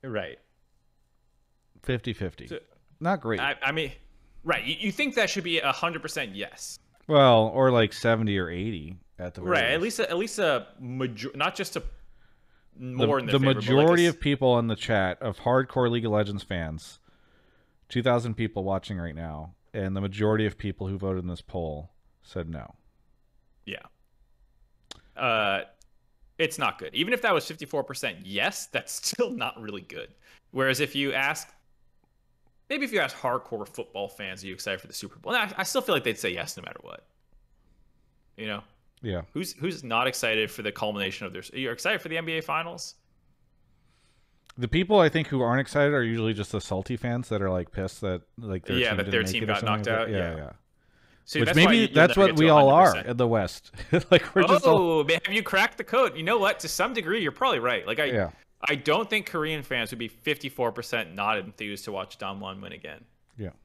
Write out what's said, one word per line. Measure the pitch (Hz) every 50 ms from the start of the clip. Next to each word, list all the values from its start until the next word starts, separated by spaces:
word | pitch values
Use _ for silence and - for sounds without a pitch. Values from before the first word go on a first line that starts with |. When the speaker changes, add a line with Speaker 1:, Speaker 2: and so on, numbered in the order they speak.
| -
Speaker 1:
Right. | 135 113 104 92 76 62 - _ _ _ _ _ _ _ _ _ _ _ _ _ _ _ _ _ _ _ _ _ _ _ _ _ _ _ _
Speaker 2:
Fifty | - - 127 120 - 123 104
fifty. | - 101 87 - - - -
Speaker 1:
So, | - - - _ _ _ _ _ _ _
Speaker 2:
Not | 156 170 202 170
great. | 127 113 113 98
Speaker 1:
I, | 123 139 143 -
I | 135 135
mean, | 147 160 160 131 - - - - _ - _ _ _ - -
right. | 160 156 117 107
You, | 127 160 156
you | 202 208
think | 196 - 294 277 -
that | 240 214 185
should | - 196 165
be | 175 165 160
a | - 139
hundred | 135 - - 170 165 156
percent | - 156 - - 139 107 95
yes. | 98 101 - - - - - - - _ _ _ _ _ -
Speaker 2:
Well, | 156 143 139 131 120 113 110 110 -
or, | 127 135 131
like, | 123 120 113 101 -
seventy | - - 113 113 110 113 107 101 95
or | 90 80
eighty | 85 87 95 113 110 85 73 80 92 90 _ _ _ -
at | 90 - -
the | -
very | 180 180
Speaker 1:
Right. | 180 151 120
At | 120 139 165
Speaker 2:
least. | 175 233 - -
Speaker 1:
least | 226 -
a, |
at | 165 175
least | 208 220 - -
a | 202 160 139 123 104 - - -
major-, | 131 120 127 131 131 131 117 104 110 139 -
not | 139 147 180 190
just | - 196 - -
a | - - - - - - - - - - _ _ _ _ _ _ _ _ _ _ -
more | 127 127 123 127 123 143 143 135
Speaker 2:
The, |
Speaker 1:
in | 123 110
their | -
Speaker 2:
the | 139
Speaker 1:
favor, | 135 135 135
but, | -
like, | 113
Speaker 2:
majority | 120 127 139 147 165 175 170 170
Speaker 1:
a | 170
s- | 160
Speaker 2:
of | -
people | - 147 143 131 135 127
on | 123 120 117 113
the | 110
chat | - - - 117 101 95 92 90 -
of | - 117 95 -
hardcore | - 120 123 131 135 131 - 135 123 120
League | 117 120 110
of | 113
Legends | 104 104 107 101 101 98 -
fans, | - 98 87 82 78 78 80 - - - _ _ _ _ _ _ _ _ _ _ _ _ _ _ _ _ _ _ _
two | - 127
thousand | 117 127 120 120 117 123 110
people | - 113 104 - 104 92
watching | 95 98 95 - - 107 90
right | 85 85 73
now, | 80 85 80 78 76 78 85 - _ _ _ -
and | 110 98 95 95
the | 98
majority | 98 98 95 104 107 107 107 107 110
of | 104 - _
people | - 104 92 - 98 95
who | 98 95
voted | 98 95 95 92 87
in | 90
this | 87 85
poll | - - - 92 85 80 76 73 85 90 _ _ _ _ _ _
said | _ - - 95 85 80
no. | 82 73 58 - - _ _ _ _ _ _ _ _ _ _ _ _ _ _ _ _ _ _
Speaker 1:
Yeah. | - - - - - _ _ _ _ _ _ _ _ _ _ _ _ _ _ _ _ _ _ _ _ - - _ _ _ -
Uh, | 127 127 113 110 107 101 98 95 - - _ _ _ _ _ _ _ _ _ _ - _ _ _ 160
it's | 160 - -
not | 139 107 - -
good. | - 76 -
Even | 120 160 196 247
if | 247
that | 247 226 190
was | 156 - -
fifty-four | 160 156 147 139 - 147 135
percent | - 139 - - 123 90 85 95
yes, | 95 - 98 110 - 202 - - -
that's | - - - -
<laughs> | - - - -
still | - - 240 -
not | 247 240 240 - - 226
really | 233 214 202 196
good. | 180 _ - - - - - _ _ _ - _ _ _
Whereas | - 127 135 131 131 131
if | 151 139 -
you | 139 139 139 -
ask, | 135 135 143 156 - - - _ _ _ _ _ _ _ _ _ _ _ _ _ _ _ _ _ _ _ _ _ _ _ _
maybe | - 302 285
if | 247 226
you | 196
ask | 151 131 - -
hardcore | - 131 123 123 - - 120 107 101 -
football | - - 113 - _ - 101 95
fans, | - - 104 95 92 95 95
"Are | 98
you | 92
excited | 95 - 104 98 92
for | - -
the | -
Super | - - 98 - -
Bowl?" | - - 233
And | 247 214 196 196
I, | -
I | 190
still | - - 269
feel | - - 185
like | 143 120
they'd | 120 107 -
say | - 101 90
yes | 85 82 76 - -
no | -
matter | - - -
what. | - - 50 - _ _ _ _ _ _ _ - _ _ _ _ _ _ _ _ _ _ _ _ _ _ _ _ _ _ _ -
You | 110 107
know? | 104 104 - _ _ _ _ _ _ _
Speaker 2:
Yeah. | - 113 95 87 82 - _
Speaker 1:
Who's, | 147 185 - -
who's | - 143 185 170 - 139
not | 123 113 117 123 131
excited | 123 - - 113 110 110 110 101
for | - -
the | 107 104
culmination | 101 - 113 107 104 101 98 95 95 - 104 95
of | 87
their, | 90 - - -
you're | - 131 123 120
excited | - - 180 220 185
for | - 170
the | 160 165
N | 165
B | 165 165 160
A |
Finals? | 156 - 151 160 165 170 175 170 - - - _ _ _ _ _ _ _ _ _ _ _ _ _ _ _ _ _ _ _ _ _ _ _ _ _ _ _ _ _ _ _ - -
Speaker 2:
The | 123 113
people | - 165 185 175 214 202
I | 170 156
think | - 165 151 -
who | 143 131
aren't | 123 117 120 131
excited | 135 - - 143 143 143 147
are | 139 120
usually | 113 113 113 110 110 110
just | 101 104 -
the | - 104
salty | - - 98 95 95 - 123
fans | 113 - 123 117 123 127 -
that | 113 104
are, | 98 95
like, | 92 90 87 -
pissed | - - 95 92 - -
that, | - 98 92 87 - _ _ -
like, | 117 107 95 92 80
their | - 98 92
Speaker 1:
Yeah, | 123 117
Speaker 2:
team | 107 95
Speaker 1:
that | 98
Speaker 2:
didn't | 98
Speaker 1:
their | 98 117 110
Speaker 2:
make | 95
Speaker 1:
team | 95 117 110
Speaker 2:
it |
or | 107 104
Speaker 1:
got | 101
Speaker 2:
something | 110 107 104
Speaker 1:
knocked | 107 104 113
Speaker 2:
like | 113
that. | 113
Speaker 1:
out, | 113 110
Speaker 2:
Yeah, | 107 95 90 85
Speaker 1:
yeah. | 82 78
Speaker 2:
yeah. | 73 67 - - _ _ _ _ _ _ _ _ _ _ _ _ _
Speaker 1:
See, | - - 156
Speaker 2:
Which | 127 -
Speaker 1:
that's | 175 151
why | 170
Speaker 2:
maybe | 185 233 226
Speaker 1:
you, | 220
you're | - -
Speaker 2:
that's | 151 160 180 - 190
Speaker 1:
not | 196 185
Speaker 2:
what | 165 151
we | 156
Speaker 1:
into | 160 156
Speaker 2:
all | 151 139 135
are | 139 165 190
Speaker 1:
a | 165
hundred | 98
percent. | 98 92 -
Speaker 2:
in | 123 120
the | 127 117
West. | 117 110 95 87 - - _ - _ - - -
<laughs> | - 143 - -
Like, | 185 170 - - -
we're | 196 165 -
just | 180 196 -
all | 175 - 202 185 170 165 156
Speaker 1:
Oh, | 147
man, | 143 165 160 -
have | 190 196
you | 220 190
cracked | - - 190 208 240 - -
the | -
code? | - - 247 262 208 - 156
You | 160
know | 175 226 233
what? | 196 196 214 -
To | - 156
some | - - 180 180 170
degree, | 226 180 160 196 233
you're | 190 147
probably | 131 - 254 269 208 135
right. | 113 123 120 101 - -
Like, | 113 113
I, | 151
Speaker 2:
Yeah. | 139 123 110 95 82 - - _ _ _ _ - 139
Speaker 1:
I | 151
don't | 143 - 147 151 190 226 208
think | 220 214 190
Korean | - - 170 151 156 156 151 135
fans | - 139 123 113 107
would | - 117
be | 117 110
fifty-four | - _ _ 151 147 - - 135 - - 127 117
percent | 104 - 113 - - 117 107 82 85
not | 98 101 104 110 104
enthused | 92 107 - - 110 104 101 95 -
to | -
watch | 104 95 92 - - _
Damwon | 104 95 98 98 101 95 95 98
win | 98 92 -
again. | - _ 78 76 - - _ _ _ _ _ _ 123
Speaker 2:
Yeah. | 104 90 - _ _